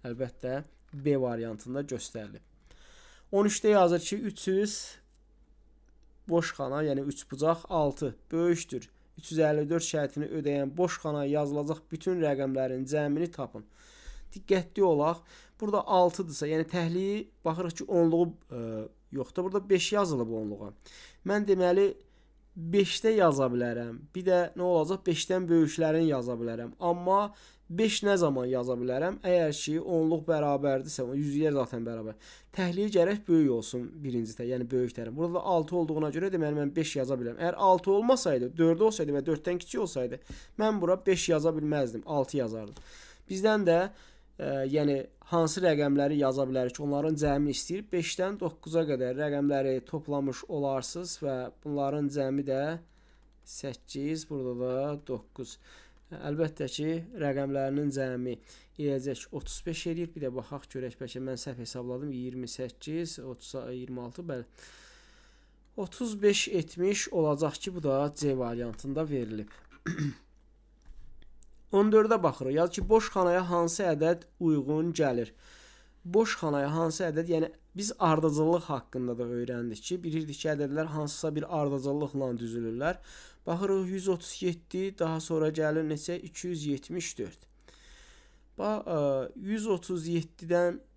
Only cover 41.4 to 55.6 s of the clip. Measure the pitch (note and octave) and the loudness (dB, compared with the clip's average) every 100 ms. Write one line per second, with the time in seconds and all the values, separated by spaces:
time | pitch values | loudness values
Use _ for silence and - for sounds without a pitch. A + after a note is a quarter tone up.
41.4 | D#3+ D#3 D3+ D3+ B2+ A2 - D3 C3 C#3+ | 2 0 0 0 0 -4 -4 -2 0 0
42.4 | A2+ A2 G#2 - - - - - - F#3+ | -2 -4 -10 -16 -20 -20 -20 -20 -8 0
43.4 | G#3+ G#3+ F#3 E3+ F#3+ - - - - - | 4 4 6 6 4 -4 -20 -20 -20 -8
44.4 | C#3+ C#3 C3+ D3+ D3 C#3 - _ - E3+ | -4 -2 0 2 2 0 -4 _ -2 2
45.4 | D#3+ D#3 F3+ D3 C#3+ C#3 C#3+ D3 C#3 C3 | 2 4 2 4 4 4 4 4 2 2
46.4 | C3 C3 B2 B2 D3 C#3+ D#3 D#3 D3+ C#3 | 0 0 -2 -4 -4 -2 0 0 2 2
47.4 | D3 C3+ - F#3 G#3 F3+ E3 - F#3 G3+ | 2 -2 -4 -6 -2 -4 -2 -2 -4 -2
48.4 | E3+ D#3 - E3 D#3 C3 B2+ B2+ D3+ C#3+ | -6 -6 -2 0 2 0 0 -2 -2 2
49.4 | C#3+ C#3 C3+ C3 B2 D#3+ D3 C#3+ C#3 B2+ | 2 2 2 0 -2 -8 -4 -2 -2 -4
50.4 | - D#3 C#3 C3+ B2 F3 F3+ - C#3+ C3 | -6 -2 0 -2 -4 -8 -8 -6 -4 -4
51.4 | B2+ - D3+ C#3+ C#3 D3 C#3+ C#3+ C3+ C#3 | -6 -10 -6 -2 0 0 -2 0 -2 -2
52.4 | C#3 C3+ C#3+ E3+ E3+ _ _ _ _ _ | 0 -2 -2 -4 -10 _ _ _ _ _
53.4 | - - C#3 A#2+ - C#3 C#3+ D#3+ D#3 D3 | -18 -10 -10 -10 -10 -6 -4 -4 -6 -6
54.4 | B2+ B2 B2+ B2+ C#3+ D3 - B2 - - | -4 -4 -2 -2 -2 -6 -6 -8 -8 -14
55.4 | B2+ - | -14 -14